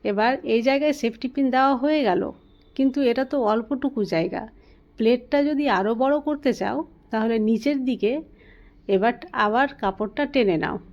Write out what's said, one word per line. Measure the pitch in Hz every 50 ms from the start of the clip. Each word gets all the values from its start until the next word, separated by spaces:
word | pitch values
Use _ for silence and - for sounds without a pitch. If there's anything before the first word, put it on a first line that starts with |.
| -
এবার | 214 208 202 214 240 269 269 - 240 220
এই | 233
জায়গায় | 226 262 269 277 294 302 285 294
সেফটি | - 226 226 - - 247
পিন | 254 277 277 254
দেওয়া | 247 254 269 269 277
হয়ে | 240 254 294 311 302 269
গেল, | 208 175 - - 73 - - _ - - _ _ - _
কিন্তু | - 269 269 254 285 277 240
এটা | 233 254 262
তো | 262 294 285 240
অল্পটুকু | 208 214 226 226 - 285 262 294 277 277 233 202 170 175
জায়গা। | 160 165 - - 180 220 220 - - - - - _ _ _ _ -
প্লেটটা | 226 220 247 240 247 - - 285 285
যদি | 294 302 277 294 269
আরও | 208 185 196 208 233
বড় | 226 262 269 294 302 285
করতে | 302 302 285 - 269 214
চাও, | - - 202 226 285 320 - - - _ _
তাহলে | - 220 220 226 226 226
নিচের | 214 214 226 214 220 285 294 277 254
দিকে | 254 247 196 - 214 254 311 311 - - - - - - - - - _ - -
এবার | - 202 185 202 233 240 - - - - - 214
আবার | 208 214 247 277 277 277 -
কাপড়টা | - 196 196 - 214 214 - - 294 - -
টেনে | 269 226 196 170
নাও। | 156 139 - 147 - - -